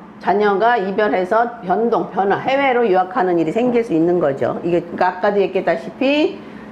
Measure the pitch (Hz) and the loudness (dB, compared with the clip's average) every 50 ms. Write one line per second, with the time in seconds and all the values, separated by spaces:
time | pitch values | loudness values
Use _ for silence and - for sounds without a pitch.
0 | - - - - - 180 370 415 208 208 196 185 220 233 247 226 185 196 190 214 | -20 -20 -20 -6 -2 0 2 2 2 2 2 2 2 2 2 2 0 -2 -2 0
1 | 214 208 - 185 180 180 214 226 240 233 - - 185 180 180 208 233 233 214 175 | 0 0 0 0 0 2 2 2 0 0 -4 -6 -4 -2 -2 0 0 0 0 0
2 | 165 - 165 190 196 202 180 139 - 254 269 277 277 269 233 240 240 214 180 185 | -2 -2 -2 -2 0 0 0 0 0 0 0 2 2 2 2 2 2 2 2 2
3 | 180 180 - - 180 185 175 170 160 156 - 220 247 247 240 233 226 - 165 156 | 2 0 0 0 0 2 2 0 0 0 0 0 0 2 2 0 0 0 2 2
4 | 165 175 175 175 156 143 135 - 120 123 - - - 175 175 170 170 - - - | 2 2 2 2 2 0 0 0 -2 -2 -2 -2 -2 -2 0 -2 -2 -2 -2 -2
5 | 180 185 185 - 214 208 196 202 190 185 - 190 - - - 220 - 202 - - | 0 0 0 0 -2 0 2 2 0 0 0 -2 0 0 -2 -2 -4 -8 -6 -2
6 | 262 269 285 294 311 - - - - - - - - - | 0 2 2 2 2 0 -2 -6 -14 -16 -18 -18 -18 -14